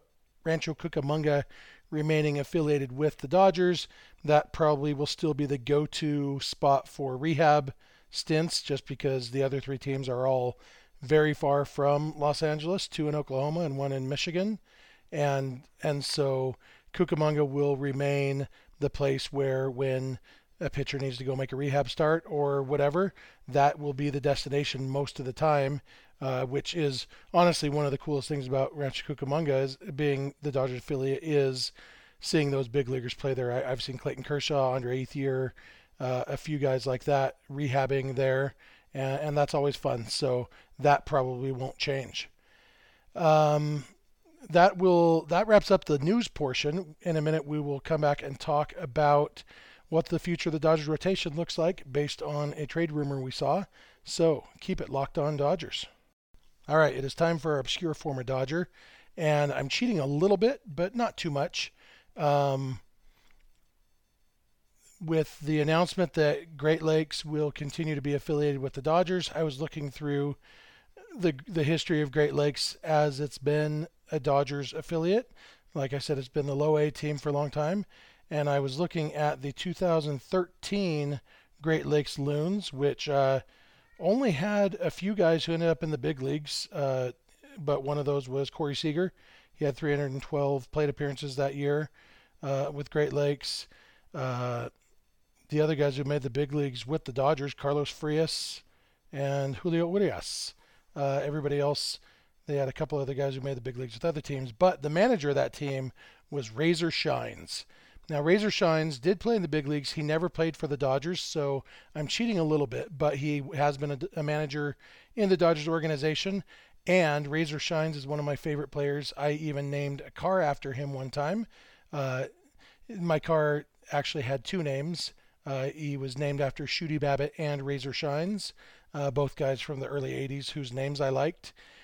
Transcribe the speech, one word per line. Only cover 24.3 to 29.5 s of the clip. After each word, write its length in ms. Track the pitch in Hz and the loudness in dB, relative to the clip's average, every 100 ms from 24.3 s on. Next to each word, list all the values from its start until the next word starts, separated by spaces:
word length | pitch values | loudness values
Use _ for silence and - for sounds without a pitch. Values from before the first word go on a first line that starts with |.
| 135 135 143 143 127 135 | 0 0 -2 -2 -4 -2
most 300 | 139 139 - | -2 -4 -6
of 60 | 131 | -8
the 80 | |
time, 480 | - 156 147 135 143 - - - - | 0 2 4 2 -2 -8 -20 -20 -8
uh, 240 | 135 127 131 | -4 -2 -2
which 280 | 139 - | -4 -4
is 340 | 170 143 123 - - - | -2 -2 -2 -8 -16 0
honestly 340 | 175 175 151 147 | 6 6 4 0
one 160 | 147 143 | 0 0
of 60 | |
the 60 | 131 | -2
coolest 320 | - 143 - | -2 -2 -2
things 180 | 143 127 | -4 -2
about 280 | 135 135 151 | 0 0 -2
Rancho 380 | 135 - - | -4 -4 -8
Cucamonga 500 | 139 135 151 151 | -6 -2 0 2